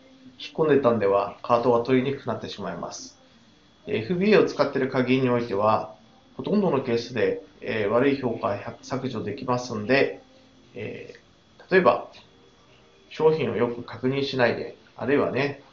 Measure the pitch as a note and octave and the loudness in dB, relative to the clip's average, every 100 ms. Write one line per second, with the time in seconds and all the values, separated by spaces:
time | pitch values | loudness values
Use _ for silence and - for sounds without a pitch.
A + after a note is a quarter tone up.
0 | - - - - - - - C#3 A#2+ A2 | -20 -20 -20 -16 -14 -2 4 4 4 2
1 | G2 G2 G2 - - A#2 B2 A#2 A#2+ C3 | 2 2 0 -6 0 2 4 2 4 2
2 | C3+ C#3 B2 G#2+ G2+ - F2+ F2 - - | 2 -4 -6 -8 -8 -10 -10 -8 -10 -12
3 | - - _ _ _ _ _ _ - A2 | -18 -20 _ _ _ _ _ _ -6 -4
4 | - F3 G#3 F3+ - - C3+ C3+ C3 C3+ | -2 0 4 6 4 2 0 0 0 0
5 | B2 C3 B2+ A#2+ A#2 G2 G#2+ G#2+ - - | 2 2 2 0 -2 0 2 2 -2 -14
6 | _ _ _ - C#3+ G3+ F3+ C3+ - A#2 | _ _ _ -10 -2 0 2 0 0 -4
7 | - B2 A#2 - - - - A2 G2+ A#2+ | -2 -2 -2 -2 -10 -14 -6 -4 0 2
8 | C#3 C3+ B2+ A2 A2 G2+ A#2 - - B2+ | 2 2 -2 -4 -4 -6 -10 -14 -8 -6
9 | B2+ A2 G2+ - B2+ B2 - G#2+ G#2 C#3 | -6 -6 -8 -8 -4 -4 -4 -8 0 2
10 | - - - - - _ - - G#2+ - | 2 -2 -16 -20 -20 _ -20 -12 -12 -12
11 | - - _ _ _ _ - F#3 E3 - | -16 -20 _ _ _ _ 2 4 6 2
12 | - - - _ _ _ _ _ _ _ | -2 -18 -20 _ _ _ _ _ _ _
13 | _ - D#3 D#3 A#2 G2+ A#2+ A#2+ - A2 | _ 2 2 4 0 0 -2 -2 -12 -4
14 | B2+ C#3 C#3 B2+ A#2 - - - _ - | -2 -2 -2 2 2 2 -6 -12 _ -10
15 | A2+ C#3 G#2 A#2+ C#3+ - - | -2 0 0 -2 -4 -6 -16